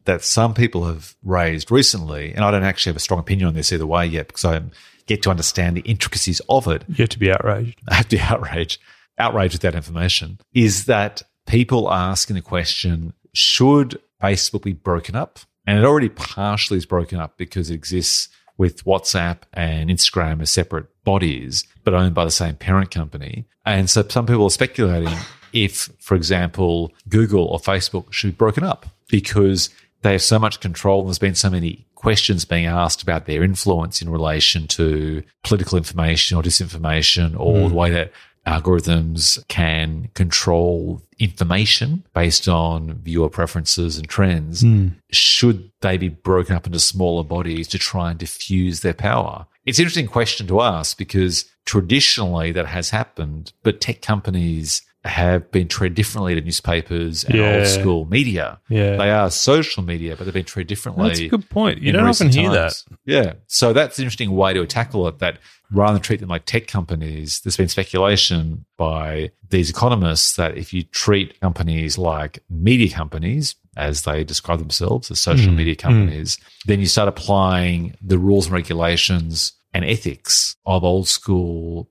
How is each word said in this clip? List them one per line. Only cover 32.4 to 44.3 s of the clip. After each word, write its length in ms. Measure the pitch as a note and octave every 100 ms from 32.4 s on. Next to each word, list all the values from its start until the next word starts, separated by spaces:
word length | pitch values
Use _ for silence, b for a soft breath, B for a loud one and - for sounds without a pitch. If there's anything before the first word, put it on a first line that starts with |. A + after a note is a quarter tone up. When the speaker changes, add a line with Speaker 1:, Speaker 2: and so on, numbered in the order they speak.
Speaker 1:
being 220 | - E2+ E2+
asked 360 | F2 E2+ -
about 240 | - E2 D#2
their 160 | D2+
influence 600 | F#2 F#2 G2+ E2+ E2 -
in 80 | E2
relation 580 | D#2+ D#2 D#2 - F2 D2+
to 560 | - D#2+ D2+ D#2 D#2 - _
political 340 | - G#2 F2+ F#2
information 600 | D#2+ E2+ E2 D#2+ - E2+
or 60 |
disinformation 960 | E2 - F2 E2 D#2+ D#2+ D2+ - E2+ D#2+
or 160 | E2+ E2+
Speaker 2:
Mm. 140 | F#2
Speaker 1:
the 60 | E2+
way 140 | F2
that 200 | E2+ E2 B B B -
algorithms 1000 | D#2+ E2 F2+ E2 E2+ D#2+ D#2+ D2+ - -
can 600 | - E2 D#2+ D#2+ D#2+ A#2
control 880 | - F2 - - E2+ F2 E2+ E2+ E2+ - -
information 840 | G#2 - E2+ F#2 G#2+ - B2+ E3+ -
based 340 | F2+ E2+ - -
on 460 | E2+ E2 E2 D#2+ D#2+
viewer 260 | D#2+ E2 D#2
preferences 680 | - E2+ F2 D2+ - E2+ D#2
and 100 | D2+
trends. 560 | - F#2+